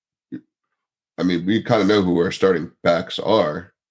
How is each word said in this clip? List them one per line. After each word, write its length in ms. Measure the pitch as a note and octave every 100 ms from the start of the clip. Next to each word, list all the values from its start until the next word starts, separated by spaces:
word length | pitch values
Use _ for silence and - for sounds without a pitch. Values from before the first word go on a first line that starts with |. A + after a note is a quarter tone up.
| _ _ _ - - _ _ _ _ _ _ -
I 40 |
mean, 200 | F2+ F2
we 180 | F2+ A2
kinda 220 | - A2+
know 180 | G2 G#2
who 160 | F2+ E2+
our 100 | F2+
starting 400 | - F#2+ E2+ E2 -
backs 360 | F2+ E2+ - -
are. 560 | - A2 D#2+ D#2+ F#2 _ _